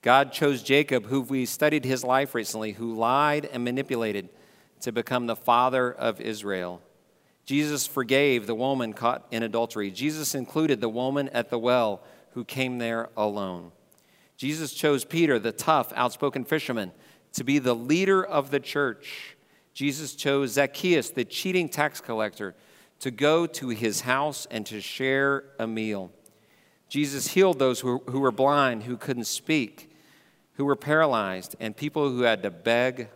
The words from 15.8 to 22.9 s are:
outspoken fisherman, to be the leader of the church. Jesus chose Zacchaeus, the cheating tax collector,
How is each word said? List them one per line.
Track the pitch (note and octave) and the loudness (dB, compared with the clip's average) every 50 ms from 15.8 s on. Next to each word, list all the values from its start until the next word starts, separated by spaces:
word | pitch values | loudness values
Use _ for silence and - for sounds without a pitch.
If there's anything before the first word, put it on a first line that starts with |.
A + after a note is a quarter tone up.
| A#2 - - | 2 0 0
outspoken | - B2 B2 - - - C#3 - C#3 B2 | 0 0 0 0 0 -2 -2 -2 -2 -2
fisherman, | - D#3 D#3 - - B2 A2+ G2+ F2+ - - - - - _ _ _ - | -2 -2 -2 -2 -2 -4 -4 -4 -6 -10 -18 -20 -20 -20 _ _ _ -8
to | - B2+ | -6 -2
be | B2 C#3 D3 | 2 2 2
the | B2+ B2 A#2+ | 4 2 0
leader | A#2 A#2 B2+ D3+ F3 F#3+ F#3+ G3 F#3+ F#3 | 0 2 0 2 2 4 4 4 4 2
of | - E3 D3+ C#3 C3 | 2 0 0 0 2
the | C#3 C#3+ | -2 -2
church. | - - - C#3+ C#3+ C3 A2 - - - - - - - - _ _ _ _ _ _ _ _ | -2 -2 -2 0 0 0 -2 -6 -12 -16 -16 -14 -16 -18 -20 _ _ _ _ _ _ _ _
Jesus | - C3+ D3 C3+ D3 D#3 C#3 - | -4 -2 -2 -2 -2 -8 -10 -10
chose | - - D3 C#3 C#3 C#3 B2 G#2+ | -4 0 2 2 2 2 0 2
Zacchaeus, | C3+ C#3+ C3+ C#3 - - F3+ F3 D3+ A#2 - | 2 2 2 0 -2 2 2 4 4 2 0
the | - - A#2 | -4 -4 -4
cheating | - - - - F#3+ F3+ F#3 E3+ C#3+ | -4 -4 -6 -4 0 0 0 0 0
tax | - D3+ D3 D3 - - | -2 -2 -2 -2 -2 -8
collector, | - - A#2 A2 G#2+ G#2 - - G#2 F#2+ E2+ _ _ _ - - - _ | -8 -6 -4 -2 -2 -4 -4 -8 -10 -10 -10 _ _ _ -20 -20 -20 _